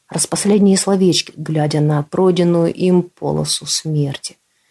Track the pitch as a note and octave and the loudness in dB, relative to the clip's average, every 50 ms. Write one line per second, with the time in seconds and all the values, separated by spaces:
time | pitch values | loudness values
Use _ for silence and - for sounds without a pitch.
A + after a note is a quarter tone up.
0 | _ - - E3+ - - - - - G3+ G#3 G#3 G3+ G3 F#3+ F#3+ - G3 G3 F#3 | _ -10 -8 -6 -6 -4 -4 -2 0 2 2 4 4 4 4 2 0 0 0 2
1 | F#3+ F3+ D#3 - - - - D3+ D#3 D#3 D#3 D#3 D3+ D3+ D3+ D3+ D3+ D3+ D3+ D3 | 2 2 2 0 -2 -6 -10 -12 -8 -4 -2 0 0 0 0 0 0 2 0 0
2 | D3 - - F3+ F#3 F#3 F3 F3 F3 E3+ E3+ E3+ E3 E3+ - - F3+ F#3 F3+ F3+ | -2 -2 -2 0 2 2 2 2 2 2 2 2 2 0 -2 -2 0 2 2 2
3 | F3 F3 _ - D#3 C#3+ D3+ D#3 D#3 D3+ - - D3+ D3 - - - D#3+ D#3 D3+ | 0 -2 _ -8 -6 -4 -2 -2 -2 -4 -6 -6 -6 -6 -6 -6 -4 -4 -2 -2
4 | C#3+ C#3 C#3 - - - - _ _ _ _ _ _ _ | -2 -2 -4 -8 -12 -16 -18 _ _ _ _ _ _ _